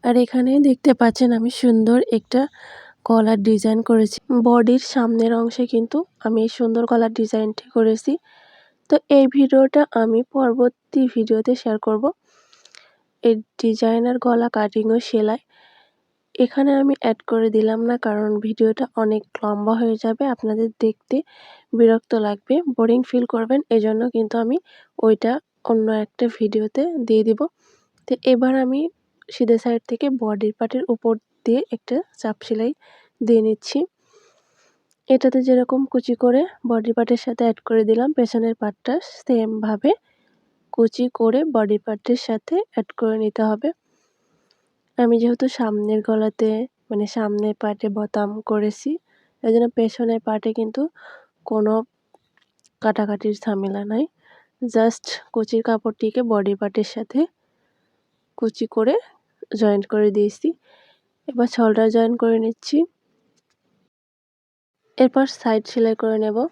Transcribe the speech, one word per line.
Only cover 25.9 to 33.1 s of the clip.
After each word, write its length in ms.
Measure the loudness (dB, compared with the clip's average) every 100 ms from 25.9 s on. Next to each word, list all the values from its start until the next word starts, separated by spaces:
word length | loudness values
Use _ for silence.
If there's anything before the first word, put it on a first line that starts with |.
একটা 340 | -2 -4 -4 -4
ভিডিওতে 560 | -2 -2 -2 -2 -2 -4 -4
দিয়ে 180 | 0 2
দিব। 160 | 2 0 -2 _ _ _ _ _ -8
তো 60 | -4
এবার 300 | 0 2 2
আমি 260 | 0 0 -2 -4 _ _ _ -20
সিধে 280 | -4 2 2
সাইড 240 | 2 -4 -4
থেকে 180 | -4 -4 -2
বডির 340 | -4 -4 -4
পার্টের 280 | -4 -6 -4 -4
উপর 260 | -2 -2 -2 _ _
দিয়ে 200 | -2 -2 -2
একটা 260 | -10 -6 -6 -6 -10
চাপ 200 | -8 -8
সেলাই 280 | -6 -4 -4 -6 _ _ _